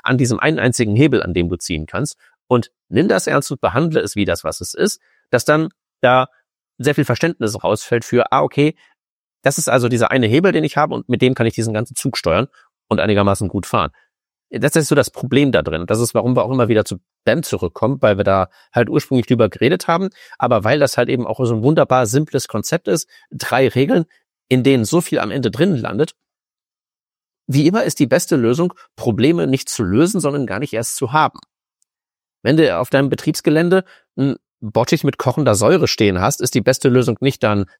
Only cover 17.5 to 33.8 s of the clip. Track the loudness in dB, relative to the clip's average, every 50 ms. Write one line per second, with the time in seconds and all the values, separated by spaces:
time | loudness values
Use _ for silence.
17.5 | -4 -4 -4 -6 -4 -2 -2 -2 0 2 2 2 2 2 2 2 2 2 0 -2
18.5 | _ _ _ _ _ -2 0 0 0 -2 -2 0 -2 -2 0 0 2 2 2 0
19.5 | 0 0 0 0 0 0 0 -2 0 0 -2 -4 -8 _ -20 -20 -6 _ 0 0
20.5 | 0 0 2 0 2 2 2 0 0 0 0 0 0 -2 -2 -4 -4 -2 -2 -2
21.5 | 0 0 2 2 2 2 2 2 2 2 2 2 0 -2 -2 0 -4 -6 -6 -4
22.5 | -8 -8 -6 -4 -6 -4 -2 -2 -2 -2 -2 -8 -16 -20 _ _ -14 -12 -6 -2
23.5 | 0 2 2 2 2 0 0 2 2 0 -2 -4 _ _ _ _ _ _ _ _
24.5 | 0 2 4 4 4 4 2 2 0 0 0 0 -4 -4 -4 -4 -6 -4 -4 -4
25.5 | 0 0 0 0 0 -2 -4 -4 -2 -2 -2 -2 -4 _ _ _ _ _ _ _
26.5 | _ _ _ _ _ _ _ _ _ _ _ _ _ _ _ _ _ _ _ -2
27.5 | 0 2 2 2 2 2 -2 -2 0 0 0 2 2 0 0 0 0 2 2 2
28.5 | 2 0 0 -2 -4 -8 -18 _ _ -6 -4 -2 0 2 2 2 2 2 0 0
29.5 | -2 -2 -4 -8 -6 -4 -2 0 2 2 2 2 0 -2 -2 -2 -2 -4 -4 -4
30.5 | -6 -6 -6 -6 -6 -6 -6 -6 -6 -6 -6 -2 0 0 0 0 -2 -8 -18 _
31.5 | _ _ _ _ _ _ _ _ _ _ _ _ _ _ _ _ _ _ -2 0
32.5 | 2 4 2 2 2 -2 -2 0 0 0 0 0 -2 -4 -4 -4 -4 -2 0 0
33.5 | 2 2 2 2 0 0